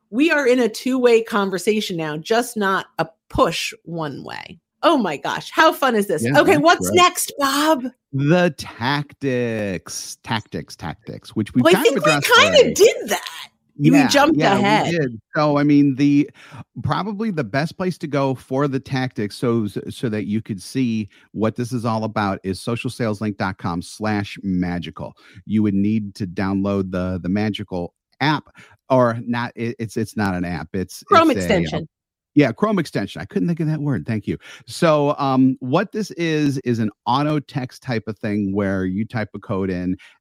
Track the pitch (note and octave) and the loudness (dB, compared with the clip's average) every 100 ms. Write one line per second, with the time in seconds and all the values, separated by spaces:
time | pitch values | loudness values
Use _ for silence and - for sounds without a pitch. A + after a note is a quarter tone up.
0 | _ A3 D#4+ D4+ C4 B3+ A3+ A3 B3+ C4 | _ 0 2 4 4 4 2 -2 -2 2
1 | A#3+ A3+ A3+ G#3 G3 F3+ G#3+ G#3+ G#3 E3+ | 6 4 4 -2 -2 0 0 0 -2 -4
2 | D#3 D3+ D#3+ A3+ B3 G#3+ G3 F#3+ - - | -4 -6 0 0 0 -2 0 0 -4 -6
3 | D#3+ _ _ - G#3+ D#3+ - - - E3 | -6 _ _ 0 2 0 -6 -10 -12 -8
4 | D3+ B2+ - G1+ G1+ - _ _ D4+ D4+ | -8 -8 -12 -14 -14 -20 _ _ 2 4
5 | F#3+ C#3+ D#3 G#2 - - D#4+ E4 C4 A3 | 2 -2 -4 -6 -4 2 2 4 0 2
6 | G3 D#3 B2 C#4+ D4+ D4+ D#4+ F4+ - F4+ | 0 0 2 4 6 6 4 4 2 4
7 | F4 F4 - - C#4 C#4 D#4 D#4+ B3 - | 4 2 -6 -2 0 2 2 2 -2 -12
8 | _ C3+ C#3+ F3+ F3 C#3 - - A#2+ D3 | _ -2 2 4 2 -2 -12 -6 -2 -2
9 | C#3+ - C3+ B2 A#2+ A2 G2+ F2 - - | -4 -6 -4 -2 -2 -2 -4 -6 -8 -14
10 | - - - A2+ - F2 - - E2 - | -14 -16 -6 -6 -4 -10 -12 -12 -12 -12
11 | - - - - G#2 B3+ D4+ F#4 F#4+ C4+ | -14 -16 -8 -6 -2 2 4 6 4 2
12 | - D3 - A#4 D#5 D#5 E4 - A4 C#5+ | 2 2 4 6 6 6 4 6 4 4
13 | C4+ F3+ - - C#3+ _ _ - D3 C#4 | -4 -6 -6 -16 -18 _ _ 2 6 6
14 | C4 C#4 D4 D#4 G3+ G3 G3+ G#3+ D#3 E3+ | 6 4 4 4 2 4 4 2 2 -2
15 | C3+ A2+ - D#3+ D3+ C#3+ D3 C#3+ C#3+ B2+ | -2 -6 -6 0 2 2 4 6 4 2
16 | C#3+ C#3+ C#3+ - - - - - C#3+ D#3 | 4 4 2 -6 -20 -20 -16 -10 -4 -4
17 | F#3+ G3+ A3+ D#3+ A2 C3+ D#3+ - F#3 - | -4 -4 -4 -4 -2 -4 -4 -4 -6 -4
18 | D#3 C#3 C#3 B2+ - C3 D3 C3 - C3 | -4 -2 0 -2 -4 -2 -2 -2 -4 -4
19 | B2+ - G#2 - B2 A#2 G#2 - - - | -4 -4 -6 -2 -2 0 -2 -6 -10 -8
20 | A#2+ G#2+ G#2 G#2+ - G2 - C3+ B2 A2 | -4 -4 -4 -4 -4 -10 -6 -4 -2 -2
21 | G#2 _ _ G2 A2 G#2+ A#2 B2+ A#2 A2 | -6 _ _ -4 -2 -2 -6 -4 -2 -2
22 | A2 G#2+ G2+ F#2+ F#2+ F#2 - A#2 B2+ - | -2 -2 -2 -2 -4 -6 -6 -6 -6 -4
23 | A#2 G#2 A2 G2 F#2+ G2 G2 F2 - - | -4 -2 -6 -4 -6 -4 -6 -6 -8 -6
24 | G#2+ G#2 G2+ - G2 F2+ F2+ F2 D#2+ - | -4 -4 -4 -8 -4 -2 -2 -4 -8 -12
25 | A1 - - - - G#2+ G#2+ G2 G#2 A2 | -14 -16 -20 -20 -2 0 2 2 0 0
26 | G2+ - F#2+ F2+ F#2+ G2 G2 G2+ F#2+ F#2 | -4 -8 -8 -4 -2 0 0 0 -2 -4
27 | F2+ F#2 F2 G2+ G#2+ G2 G#2+ F#2 F2 _ | -4 -4 -2 -2 -2 -4 -8 -8 -8 _
28 | _ - C#3 D3 - - - _ - C3 | _ -4 -2 -2 -6 -20 -20 _ 0 4
29 | A#2+ A#2 A#2 A#2 A#2+ - A#2 - A2 - | 4 0 -4 -4 -4 -6 -8 -6 -6 -4
30 | G#2+ - G#2 F2+ F2 E2+ D#2 F#2+ F2+ - | -4 -2 -2 -2 -4 -8 -8 -8 -8 -12
31 | - E4+ E4 A3 F2+ F#3+ D#3+ D#3 D#3+ _ | 2 4 4 2 0 0 0 -4 -8 _
32 | _ _ _ D3 C3+ - G#3 G3 D3+ B2+ | _ _ _ 2 2 2 0 0 -2 -4
33 | G2 D2 G2 - F#2 E3 D#3 D3+ C#3+ A2+ | -6 -8 -8 -4 -2 -2 -2 -2 -2 -4
34 | D2 A2 - - - - - - E3+ D3+ | -4 -4 -4 -6 -10 -20 -16 0 2 4
35 | C#3+ D3 C3+ C3 C3 C3 B2+ D#3 G#3 G#3+ | 2 0 0 4 2 2 -2 -2 0 -6
36 | G#3 D#3+ E3+ D#3 D3 C3 B2 A#2 G#2+ - | -6 -4 -2 0 0 -2 -2 -2 -2 -4
37 | - B2+ D3 D3+ - C#3 B2 - - A2+ | -2 0 0 -2 -4 -8 -8 -10 -8 -6
38 | A2 G#2 A2 G#2 G2 G2 G2 F#2+ F#2 F#2+ | -6 -8 -4 -2 -2 -2 -2 -2 -2 -4
39 | A2+ A#2+ G#2 G#2 - G2 F#2+ F2+ F2+ F#2 | -6 -6 -8 -10 -6 -4 -2 -2 -4 -6
40 | - _ | -10 _